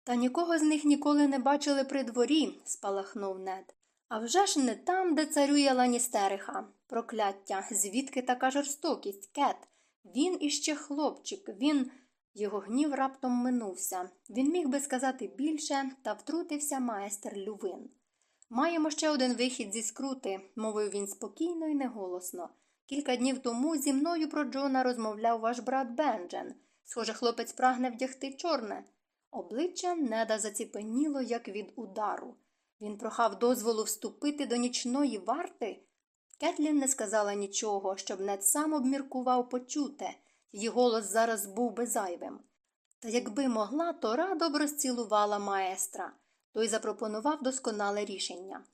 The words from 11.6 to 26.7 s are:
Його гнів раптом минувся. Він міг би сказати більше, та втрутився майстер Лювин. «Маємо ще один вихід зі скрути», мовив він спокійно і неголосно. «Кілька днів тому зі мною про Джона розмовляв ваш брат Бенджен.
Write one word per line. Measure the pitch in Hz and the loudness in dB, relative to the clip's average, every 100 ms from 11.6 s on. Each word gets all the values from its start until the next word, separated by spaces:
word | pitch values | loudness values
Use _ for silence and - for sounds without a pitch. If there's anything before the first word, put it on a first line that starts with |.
| 277 294 247 - _ _ _ | 2 2 0 -6 _ _ _
Його | 202 208 202 | -6 -4 -4
гнів | 190 247 302 | -2 0 2
раптом | 262 269 262 254 | 2 0 -2 -2
минувся. | 247 247 247 214 180 - 185 180 _ - | 0 2 0 -2 -6 -6 -6 -8 _ -8
Він | 214 269 | 0 2
міг | 349 302 | 2 2
би | 277 | 0
сказати | - 254 262 262 - - | 0 0 0 -2 -6 -2
більше, | 294 302 - 285 269 - | -2 -2 -2 -2 -2 -6
та | 220 | -6
втрутився | 208 - 320 349 294 - 269 | -6 -4 -4 -2 -4 -2 -2
майстер | 247 208 202 - 226 202 | -2 -4 -6 -8 -8 -6
Лювин. | 196 208 196 170 - _ _ _ _ _ - | -6 -6 -6 -6 -14 _ _ _ _ _ -6
«Маємо | 233 320 339 311 | 2 2 4 0
ще | 302 311 | 2 2
один | 302 254 | 4 2
вихід | 233 254 254 208 | 2 0 0 -6
зі | 214 | -4
скрути», | 220 - 269 262 190 190 - - | -6 -4 -6 -4 -4 -6 -8 -4
мовив | 220 208 208 | -2 0 -2
він | 202 196 | -2 -6
спокійно | - 208 - 330 330 320 | -8 -10 -4 -2 -2 0
і | 294 | 0
неголосно. | 262 226 190 180 180 180 165 _ _ _ - | -2 -4 -6 -6 -8 -10 -12 _ _ _ -8
«Кілька | 277 285 247 | -4 0 2
днів | 254 262 | 2 0
тому | 247 233 285 320 | -2 0 0 0
зі | 285 | 2
мною | 269 311 339 311 | 2 2 0 0
про | 311 | -2
Джона | 285 269 277 262 | -2 0 0 2
розмовляв | 254 247 220 208 233 233 | 2 0 -2 0 0 2
ваш | 220 240 | 0 -2
брат | 240 262 254 | -2 -2 -2
Бенджен. | 240 302 214 175 180 - - _ | 0 0 0 -4 -8 -10 -14 _